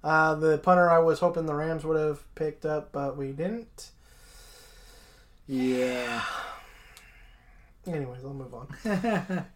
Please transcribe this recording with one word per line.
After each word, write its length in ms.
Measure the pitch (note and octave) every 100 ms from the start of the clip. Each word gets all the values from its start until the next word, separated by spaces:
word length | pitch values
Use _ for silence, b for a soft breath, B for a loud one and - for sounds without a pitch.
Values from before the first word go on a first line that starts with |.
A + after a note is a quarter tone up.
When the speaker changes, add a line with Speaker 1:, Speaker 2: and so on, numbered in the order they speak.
Speaker 1:
Uh, 320 | D3 D3+ D#3 D#3
the 220 | D#3 D3
punter 300 | F3+ F3+ F3
I 100 | E3+
was 200 | E3 D#3
hoping 280 | F3 E3+ D#3+
the 80 | D3
Rams 280 | D#3+ D#3+
would 160 | D#3 D#3
have 240 | D3+ D3 - -
picked 300 | D#3 D3 D#3
up, 260 | D3+ D3
but 240 | C#3+ C#3 C#3
we 140 | C3+
didn't. 580 | C#3 F3 A#3 A3+ - - _ b b b b b b b b b b b b b b -
Speaker 2:
Yeah. 760 | C3 B2+ B2+ B2+ B2 A#2+ A#2 B B B B B B B B B B B B B B B B F#3
Speaker 1:
Anyways, 380 | D#3+ C3 B2 C3+
I'll 80 |
move 200 | C#3 B2+
on. 920 | A#2+ C3 - A3 F#3+ A3+ F#3+ - F3+
Speaker 2:
<laughs> 60 | -